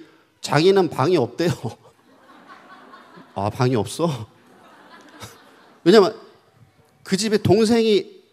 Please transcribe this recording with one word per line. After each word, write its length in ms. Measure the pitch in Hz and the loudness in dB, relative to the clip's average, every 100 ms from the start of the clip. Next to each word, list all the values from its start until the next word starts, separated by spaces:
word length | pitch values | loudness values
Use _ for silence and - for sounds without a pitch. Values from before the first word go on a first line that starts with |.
| - _ _ _ | -14 _ _ _
자기는 480 | - 143 180 196 170 | -2 2 4 4 2
방이 280 | - 143 175 | 0 0 0
없대요. 340 | 113 - 170 | 0 -2 -4
<laughs> 260 | 127 113 - - _ _ _ - - - - - - - - - - - | -4 -8 -14 -20 _ _ _ -20 -20 -20 -20 -20 -20 -20 -20 -20 -20 -16
"아, 160 | - 101 | -8 -6
방이 260 | - 127 123 | -2 -2 0
없어?" 520 | - - 170 123 107 _ _ - - - - - | -4 -4 -4 -4 -10 _ _ -20 -20 -20 -20 -20
<laughs> 800 | - - - - - - - _ | -20 -20 -20 -20 -20 -20 -20 _
왜냐면 320 | 165 214 180 - - _ _ _ _ _ _ _ | 2 4 2 -2 -16 _ _ _ _ _ _ _
그 140 | - 185 | -8 -6
집에 200 | 214 208 | -2 -2
동생이 800 | - 202 220 233 226 196 - - _ | 2 2 4 2 2 0 -2 -12 _